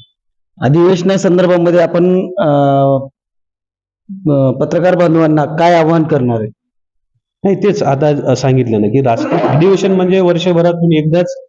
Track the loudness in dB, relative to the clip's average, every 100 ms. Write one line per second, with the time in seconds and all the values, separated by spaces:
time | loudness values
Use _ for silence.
0 | _ _ _ _ _ -6 0 2 2 0
1 | 0 0 0 2 2 2 2 2 0 0
2 | 0 0 -2 -4 -2 0 2 2 2 0
3 | -4 _ _ _ _ _ _ _ _ _
4 | -20 -8 -2 0 0 0 -2 -2 0 2
5 | 2 2 2 0 -2 0 2 2 2 0
6 | 0 0 -2 -4 -6 -12 _ _ _ _
7 | _ _ _ _ -4 0 0 -2 -2 0
8 | 0 0 -2 -2 0 0 0 0 0 0
9 | 0 -2 -2 -2 0 2 2 2 0 0
10 | 0 2 2 0 0 0 0 0 0 0
11 | 0 0 -2 -6